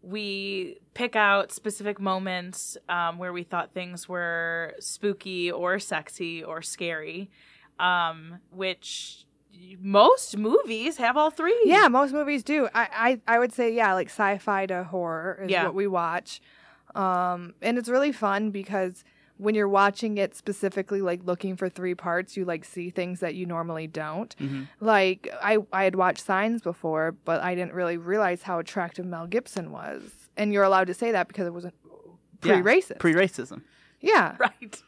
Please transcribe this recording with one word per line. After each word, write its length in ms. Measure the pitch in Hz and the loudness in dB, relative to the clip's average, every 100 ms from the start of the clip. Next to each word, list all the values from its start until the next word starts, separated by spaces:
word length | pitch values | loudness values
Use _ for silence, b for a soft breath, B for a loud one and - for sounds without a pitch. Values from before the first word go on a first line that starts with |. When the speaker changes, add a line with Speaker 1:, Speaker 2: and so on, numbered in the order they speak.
Speaker 1:
we 760 | 180 208 208 196 196 196 180 - _ | -10 -8 -6 -6 -6 -6 -8 -12 _
pick 220 | - 240 220 | -8 -4 2
out 360 | 208 202 - | 4 4 2
specific 480 | - 220 208 202 202 | -6 -8 -6 -6 -4
moments, 760 | 196 190 190 185 180 185 - - - | -2 -2 -2 -6 -8 -12 -12 -14 -6
um, 300 | 175 170 170 | -2 -2 -4
where 140 | 180 | -8
we 100 | 175 | -8
thought 300 | 175 175 - | -6 -6 -6
things 360 | - 180 175 - | -8 -10 -12 -8
were 640 | 180 170 170 165 165 165 - | -6 -4 -2 -2 -4 -6 -10
spooky 720 | - - 208 202 190 180 175 | -12 -4 -2 -2 -6 -4 -4
or 280 | 175 175 190 | -2 0 -2
sexy 640 | - 156 151 - 170 165 | -2 -8 -8 -10 -8 -8
or 200 | 160 160 | -10 -10
scary, 680 | 160 - 175 160 156 165 196 b b b b _ | -10 -8 -6 -6 -8 -12 -14 b b b b _
um, 600 | 180 180 170 160 160 175 _ | 0 2 0 -4 -14 -20 _
which 760 | 180 190 175 - - - - _ _ _ - 185 190 | -6 -6 -6 -10 -12 -12 -18 _ _ _ -20 -20 -10
most 560 | 190 202 240 508 - 202 | 4 8 10 8 4 -2
movies 640 | 214 339 554 220 247 320 | 4 4 4 -2 -4 0
have 180 | 233 262 | 0 4
all 140 | 302 | 2
three. 280 | 311 330 466 | 2 2 4
Speaker 2:
Yeah, 240 | 427 370 349 | 6 8 8
most 240 | 247 277 | 6 2
movies 320 | 285 285 294 | 2 0 -2
do. 240 | 214 302 240 | 0 0 2
I, 440 | 214 233 202 233 254 - | 0 -2 2 2 0 2
I, 80 | |
I 40 | 233 | 2
would 120 | 240 | 2
say, 220 | 226 233 | 0 0
yeah, 180 | 226 220 | 2 2
like, 140 | 185 180 | 2 -2
sci-fi 580 | - 202 196 - 196 196 | 0 0 0 -2 -2 0
to 180 | 180 | -4
horror 560 | 180 185 170 160 170 185 | -4 -4 -4 -4 -6 -8
is 60 | 190 | -2
Speaker 1:
Yeah. 140 | 185 | 0
Speaker 2:
what 100 | 165 | 0
we 140 | 185 202 | 0 0
watch. 520 | 185 170 170 - - b b b b b | 0 -2 -4 -8 -18 b b b b b
Um, 600 | - 190 180 180 180 175 - | -2 0 2 0 -2 -8 -6
and 160 | 202 240 | -2 -2
it's 120 | 233 | 0
really 240 | 254 294 | 2 2
fun 380 | 247 208 196 214 | 0 0 0 0
because 500 | 202 190 202 185 185 _ b b _ | -4 -4 -2 -2 -6 _ b b _
when 180 | 202 214 | 0 2
you're 120 | 202 | 4
watching 480 | 196 202 196 226 208 | 6 4 2 -4 0
it 160 | 196 - | -2 -2
specifically, 640 | - 196 196 196 190 202 | -8 -4 -2 -2 -4 -2
like, 200 | 185 180 | -2 -2
looking 320 | 180 175 196 185 | -2 -4 -4 -4
for 120 | 185 | -4
three 260 | - 180 175 | -4 -6 -4
parts, 400 | 180 170 190 - | -2 -2 -2 -6
you, 80 | |
like, 200 | 180 165 | -4 -4
see 260 | - - 175 | -8 -10 -8
things 280 | 180 180 180 | -4 -6 -4
that 140 | 175 | -6
you 120 | 170 180 | -6 -6
normally 400 | 170 165 160 160 | -4 -4 -6 -8
don't. 460 | 160 156 160 233 - | -8 -6 -6 -10 -8
Speaker 3:
Mm-hmm. 240 | 139 135 135 _ | -6 -6 -10 _
Speaker 2:
Like, 480 | 214 214 190 185 - 123 | 2 4 4 2 -6 -4
I, 160 | 202 214 208 | 2 2 2
I 120 | 190 | 0
had 120 | 190 185 | 2 4
watched 280 | 185 - | 2 0
Signs 380 | - 190 214 233 | -2 0 0 -2
before, 500 | 190 175 165 160 160 - | -4 -6 -4 0 -2 -4
but 160 | - 165 | -2 -2
I 120 | 180 180 | 0 -4
didn't 180 | 180 | -4
really 220 | 180 175 170 | -4 -2 -2
realize 460 | 170 202 202 175 | -2 0 2 0
how 160 | - 180 | -4 -6
attractive 460 | 160 - 175 - 180 | -4 -6 -6 -6 -10
Mel 200 | 170 170 | -8 -4
Gibson 440 | 214 247 - 160 | -4 -4 -10 -10
was. 300 | 147 - - - - _ - | -10 -10 -12 -14 -20 _ -4
And 160 | 208 | 0
you're 120 | 202 | 4
allowed 220 | 196 190 185 | 6 6 4
to 60 | |
say 180 | 180 233 | 0 0
that 140 | 214 175 | 0 -2
because 180 | - 180 | -4 -6
it 40 | |
wasn't 200 | 175 175 - _ - - - _ - | -6 -14 -16 _ -20 -20 -20 _ -6
Speaker 3:
Yeah, 160 | - 185 | 4 4
Speaker 2:
pre-racist. 360 | 185 311 359 - | 6 4 2 0
Speaker 3:
pre-racism. 600 | 170 160 190 - - - - b b b | 2 4 2 0 -10 -12 -20 b b b
Speaker 2:
Yeah. 360 | 311 415 220 - | 4 4 4 2
Speaker 1:
<laughs> 40 | |
Right. 420 | 247 - 233 - | -2 -2 -18 -18